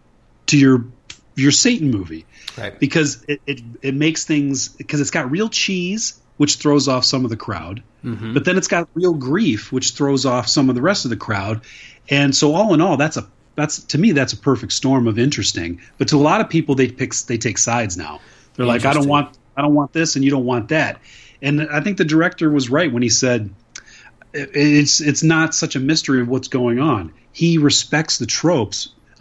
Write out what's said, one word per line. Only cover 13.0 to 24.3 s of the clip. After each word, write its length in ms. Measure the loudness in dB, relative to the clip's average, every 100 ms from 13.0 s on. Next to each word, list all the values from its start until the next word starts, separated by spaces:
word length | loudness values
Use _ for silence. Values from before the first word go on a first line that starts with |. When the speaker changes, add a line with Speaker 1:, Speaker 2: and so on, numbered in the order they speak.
| 0 -2
Speaker 1:
a, 120 | -10 _ _ -6
that's, 280 | -4 -4
to 140 | -4 2
me, 120 | 4
that's 200 | 4 0
a 40 | 0
perfect 360 | 0 0 -2
storm 340 | -2 2 2 2
of 120 | 2
interesting. 640 | 0 0 -4 -4 -6 -10 -12 -6
But 80 | 0
to 60 | 2
a 20 |
lot 220 | 4 2
of 80 | 0
people, 240 | 0 0 2
they 120 | 0
pick, 240 | -2 -6 -6 -6
they 100 | -4
take 200 | -2 0
sides 360 | 0 0 -2 -6
now. 240 | -12 -14 -20 -20 _ -4
They're 100 | 0
like, 160 | 2 2
"I 80 |
don't 100 | 2
Speaker 2:
Interesting. 60 | 2
Speaker 1:
want, 280 | 0 0 -10 _ -4
I 60 |
don't 120 | 2 2
want 180 | 0
this, 220 | -2 -2 0
and 100 | 0
you 60 |
don't 140 | 0 0
want 240 | -2 0
that." 300 | 0 -2 -6 -18 -20 -20 _
And 180 | -2 0 0
I 100 | -2
think 160 | -2 0
the 80 | 2
director 440 | 2 2 0 0
was 200 | 2 2
right 200 | 0 0
when 120 | 0
he 60 | 0
said, 400 | 2 2 0 -4 -12 _ -20 -20 -20 -20 _ _